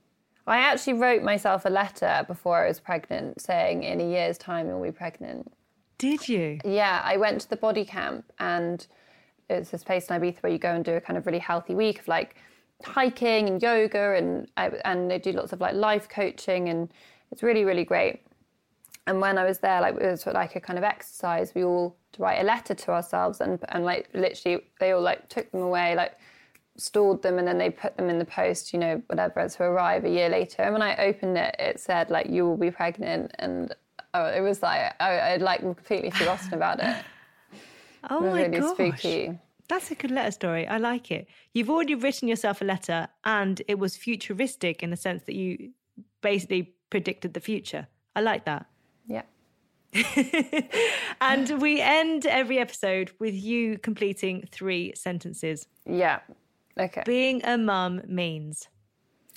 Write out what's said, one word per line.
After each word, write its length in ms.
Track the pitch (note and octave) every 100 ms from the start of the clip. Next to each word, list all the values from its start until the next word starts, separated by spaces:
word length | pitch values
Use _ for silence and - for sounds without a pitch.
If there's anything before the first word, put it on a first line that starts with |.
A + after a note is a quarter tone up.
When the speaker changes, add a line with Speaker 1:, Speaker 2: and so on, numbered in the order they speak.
| _ _ _ _ -
Speaker 1:
I 120 | A#3
actually 360 | C#4 C4+ C4+
wrote 280 | A#3+ B3 A#3
myself 420 | G3+ G3+ G3+ F#3+ F#3+
a 40 |
letter 540 | F#3+ G3+ - G3 D#3 -
before 380 | F3 F3 E3+
I 40 | F3
was 120 | F#3+
pregnant 600 | - E3 - - - -
saying, 440 | - F3 F3+ F3
"In 160 | - F3
a 80 | E3+
year's 280 | F3+ E3+ E3+
time, 280 | - E3+ E3
you'll 140 | F#3
be 80 | F3
pregnant." 640 | D#3+ E3+ - - B1 - - _ _ _ -
Speaker 2:
Did 300 | C4 D4 -
you? 300 | G#3+ D#3+ D3+
Speaker 1:
Yeah, 360 | G3+ G3+ G3+ F3
I 120 | - G3
went 240 | G#3+ G#3+
to 60 | -
the 60 | G#3+
body 280 | A3 G#3+
camp, 480 | G3+ F#3 - - - -
and 440 | F3+ F3 E3+ F3 - _ _ _ _ _ -
it's 220 | F3+ E3+
this 140 | E3+
place 240 | - F#3 F3
in 100 | F3
Ibiza 220 | F3 E3+
where 80 | F3+
you 80 | E3
go 160 | F3
and 100 | E3+
do 100 | E3+
a 60 | E3+
kind 160 | - F3
of 100 | E3+
really 120 | E3+
healthy 380 | - E3+ E3+ F3+
week 240 | A3 G#3
of, 80 | -
like, 260 | E3 - - - _ _ _
hiking 640 | - C4+ B3+ B3 A#3+ A3 G#3
and 140 | F#3
yoga, 520 | A#3 A3+ G#3+ G#3 G3+
and, 360 | F#3 E3+ F3 - -
and 520 | F#3 - F#3+ F3+ F3+
they 100 | F3+
do 100 | F#3+
lots 220 | F3+ -
of, 80 | F3+
like, 140 | F#3
life 340 | G3 G#3+ G#3 G#3
coaching, 600 | - F#3+ - - F#3 F3
and 240 | E3 E3+ - - _ _
it's 120 | -
really, 200 | A#3 A3
really 200 | G3 F3
great. 380 | E3+ F3 - - _ _ _ _ _ _ - - -
And 140 | F#3+
when 180 | G3 F#3+
I 60 |
was 160 | F#3 F#3
there, 200 | G3 F#3
like, 140 | F3+
it 80 | - F#3+
was, 160 | E3 F3+
like, 300 | F#3 F3 F#3
a 40 |
kind 160 | - F3
of 60 |
exercise, 720 | G#3 - - - F3+ E3+ F#3
we 80 | F3+
all 320 | F3+ F3 F3 - _
to 100 | -
write 180 | F#3 -
a 40 |
letter 300 | G3 A#3 -
to 160 | G3+ -
ourselves, 500 | F3 F3 F3+ F#3 G3+
and, 200 | F#3+ F3+ -
and, 160 | F3
like, 240 | F3 - -
literally 520 | F#3 F#3 - F3+ F3 - -
they 100 | F#3+
all, 120 | F#3
like, 260 | F3 - -
took 240 | - -
them 80 | F#3
away, 340 | F3+ F3+ F3
like, 240 | E3+ F3 - - - - _ _ -
stored 460 | - G#3 G3+ F#3
them, 160 | F#3 F3+
and 80 | F3
then 120 | F3+
they 100 | F3+
put 260 | - - -
them 120 | F3+
in 80 | E3+
the 60 |
post, 480 | E3 - F#3 F3 -
you 60 | F3
know, 220 | E3 D#3+ -
whatever, 380 | D#3+ F3+ F3 F3+
to 140 | -
arrive 400 | F3 F3+ F3 F#3
a 40 | -
year 180 | F3 E3+
later. 320 | F#3 F3+ -
And 100 | G3
when 100 | G#3+
I 140 | G#3 -
opened 400 | G3 G3+ F#3+ F3
it, 180 | - -
it 200 | - -
said, 320 | - F3 E3
like, 180 | E3 -
"You 160 | F3 F3
will 100 | E3
be 140 | F3
pregnant." 600 | F3 F3 F3 F#3+ E3+ - -
And, 360 | - - - - _ - -
oh, 100 | F3
it 160 | D#3+ -
was 220 | G3 G3
like, 320 | F3 D3 A#2+ -
I, 340 | F#3 F3 D#3
I'd, 100 | F3+
like, 180 | F#3 F3
completely 500 | F#3 F3 - G3 F3+
forgotten 440 | F#3+ E3+ F#3+ F#3
about 260 | E3+ E3+ -
it. 140 | A#3+ A#3
Speaker 2:
<laughs> 40 | - - - _ _ - - - - - -
Oh 60 | D4
Speaker 1:
It 60 |
was 80 | F#4
Speaker 2:
my 140 | F4+ F3+
Speaker 1:
really 120 | F3
Speaker 2:
gosh. 160 | D4+
Speaker 1:
spooky. 640 | F#4 - C3+ F3 E3 - E3+ _ _ -
Speaker 2:
That's 240 | F4+ -
a 20 |
good 160 | D#4+ C4+
letter 220 | C4 A3+
story. 340 | - F3+ E3 -
I 120 | A3
like 340 | A#3 A#3+ -
it. 160 | A3 - _ _
You've 160 | A#3 A3+
already 240 | D#4+ D4+
written 320 | C#4 C4+ C4+ A#3+
yourself 340 | A3 G#3 G3+
a 40 |
letter, 420 | G3 F#3 - E3 E3 _
and 380 | G#3+ G#3+ F#3+ F#3+ -
it 100 | G3+
was 180 | F#3+ -
futuristic 840 | A#3+ A3+ - G3 C4 - F3 E3
in 80 | E3+
the 60 | E3+
sense 260 | F#3+ F3+ -
that 100 | G3
you 340 | F#3 F3+ - - _ - - _
basically 540 | G#3 G3+ F3+ F#3 F3 _ -
predicted 420 | G3+ G3+ G#3 F3+
the 40 | E3+
future. 480 | - F#3 - D3+ D3 _ _ G3+
I 60 |
like 220 | A3 - -
that. 200 | D3 - _ _ _ -
Speaker 1:
Yeah. 160 | G#3+ - _ _ _ _ _ _
Speaker 2:
<laughs> 80 | G3 A#3 C#4+ B3+ E4 - D4+ - A4 A4+ - - -
And 420 | C4 C4+ C4+ D4
we 180 | D4 D4
end 460 | - D#4 D#4+ D#4 C#4+
every 320 | B3+ A#3+ C4
episode 540 | A#3+ - G3 F#3+ F#3 -
with 140 | A3
you 440 | F#3+ G#3 A#3+ A3+ G#3+
completing 720 | - G#3 G3+ F#3+ F#3+ F#3 F#3
three 420 | - F#3+ F3+ F3+ -
sentences. 680 | F#3 F3 F3 E3+ D#3+ D3+ - _ -
Speaker 1:
Yeah. 340 | F3+ E3+ C#3+ - - _ _ _ -
Okay. 240 | F#3 - -
Speaker 2:
Being 380 | B3 C4 B3+
a 120 | - A#3+
mum 460 | A3 F#3+ F3+ F3+ -
means? 600 | F#3 E3+ D#3 D3+ D3+ - _ _ _ _ _ _